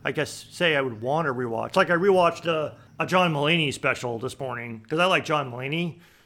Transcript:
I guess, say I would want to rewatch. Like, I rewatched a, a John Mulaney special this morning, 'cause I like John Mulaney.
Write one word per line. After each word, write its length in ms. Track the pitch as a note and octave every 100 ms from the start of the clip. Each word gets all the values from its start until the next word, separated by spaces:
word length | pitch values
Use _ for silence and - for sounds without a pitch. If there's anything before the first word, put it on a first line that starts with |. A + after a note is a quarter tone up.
I 80 | C#3
guess, 340 | C#3 C#3 - -
say 260 | - F3 C#3+
I 40 |
would 200 | C3+ A2
want 260 | A#2+ D3+ D#3
to 60 |
rewatch. 440 | B2 B2 A2+ A2+ F#3+
Like, 120 | F3+
I 60 |
rewatched 520 | E3+ G3 F#3 E3+ E3 E3
a, 280 | D#3+ C#3+ - - -
a 60 | D#3+
John 260 | F#3 F3
Mulaney 400 | D3+ C#3+ E3+ D3
special 460 | - C3+ B2 B2 A#2
this 200 | B2 -
morning, 460 | C3 A#2+ A#2 A2+ A2+
'cause 100 | D#3
I 80 | F3+
like 180 | E3+
John 260 | - D3+ C3
Mulaney. 480 | A#2+ C3 D#3+ F3 - - _